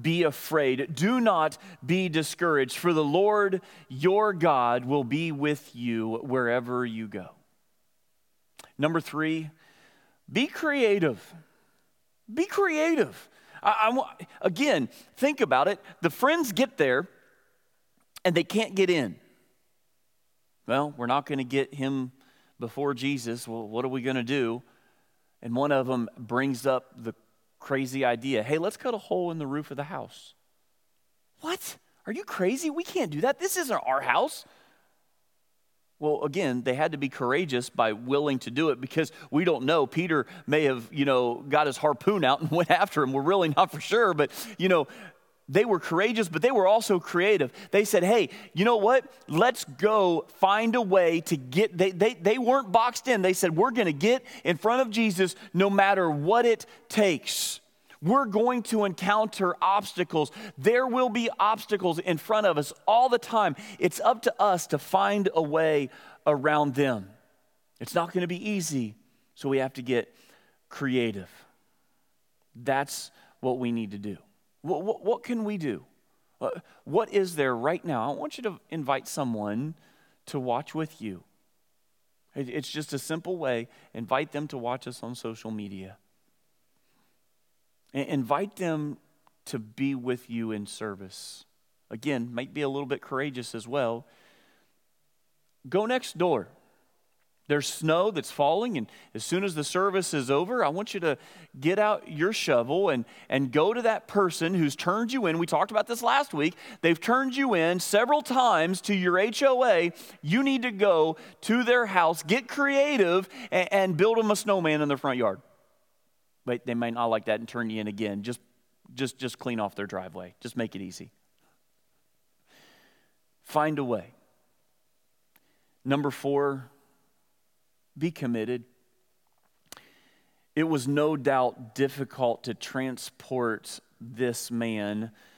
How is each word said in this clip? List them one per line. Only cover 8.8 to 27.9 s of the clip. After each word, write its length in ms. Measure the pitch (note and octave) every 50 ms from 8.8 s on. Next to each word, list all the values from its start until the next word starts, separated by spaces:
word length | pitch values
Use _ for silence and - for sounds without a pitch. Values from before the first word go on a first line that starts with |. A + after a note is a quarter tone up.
| C#3+ D#3 E3 E3
three, 500 | D3+ - D3 D3+ D#3 D#3 D#3+ D#3+ D#3+ D3+ - _ _ _ _ _ _ _ _ _ _ _ _ _ _ -
be 140 | C3 G3+ C4+
creative. 880 | D4+ - - D#4+ D4+ C#4+ C#4 A#3+ G#3+ G3+ G3+ E3 D3 A2+ F#2 - - - E3 - _ _ _ _ _ _ _ _ _ _ _ _ _ _ _ _ -
Be 140 | G#3+ C#4 F#4
creative. 840 | G4 - G4+ G4+ F4+ D#4 D4+ D#4 E4+ E4 D4 F3+ A#2+ F2+ - - - _ _ _ - - -
I, 140 | - G#3 G#3+ A3
I 80 | G#3+ A3+
wa-, 200 | B3 C4 - - - - F3 - - -
again, 480 | - G3 E3 F#3 C#4 D4+ A3 D#3 A#2+ - - - - _ _
think 260 | - B3+ D4 D4 C#4
about 260 | A#3+ D3 C3 B2+ D3 F#3
it. 100 | G#3 - - - - -
The 80 | - E3
friends 440 | - - B3 C#4 D#4+ E4+ D4+ A#3+
get 260 | F3+ - C4+ - - -
there, 280 | D3+ C3 B2+ C3+ F3+ - - _ _ _ _ _ _ _ _ _ _ _ _ _ _ _ _ _ _ _ _ - -
and 100 | F#3 E3
they 100 | E3+ E3+
can't 300 | - - G#3+ A3+ - F#3+
get 140 | G3 F#3+ F3
in. 280 | F3+ D#3 B2+ G2 E2 - _ _ _ _ _ _ _ _ _ _ _ _ _ _ _ _ _ _ _ _ _ _ _ _ _ _ _ _ _
"Well, 280 | - A#2+ C#3 D3 D3 C#3
we're 100 | B2 A#2+
not 200 | A#2+ C3 C#3+ C#3+
gonna 180 | - D3 C3+ B2+
get 300 | B2 C3 C#3 C3+ C3+ D3
him 380 | C#3+ C3+ C3+ C#3 C3+ B2+ B2+ - _ _ _ _ _ _ _ _ _
before 360 | B2 A2 - - D3 C#3+ C#3
Jesus. 520 | A#2+ C3+ C#3 C#3+ C3 A#2 A#2 A#2 A#2+ -
Well, 220 | A#2 A2+ A#2 A2 G#2
what 160 | A2 A#2+ B2+
are 40 | C3
we 120 | C3 B2+
gonna 220 | A#2 C3+ C3 C3
do?" 400 | A#2+ A#2 C#3 C#3+ B2 A2+ A#2 B2 - _ _ _ _ _ _ _ _ _ _ _ _ _ _ _
And 140 | - A2+ A#2
one 160 | B2+ C#3+ D3
of 140 | C#3+ C3+ B2+
them 220 | B2+ C3 B2 A#2 G2+ - -
brings 480 | A#2+ G#2 A#2+ B2+ C3+ C#3 C3 A#2 B2
up 360 | C3+ C3 B2 - _ _ -
the 120 | A#2 A2+ - - _ _ _ _ _ _ _ _
crazy 460 | - - C#3 C3+ C3+ B2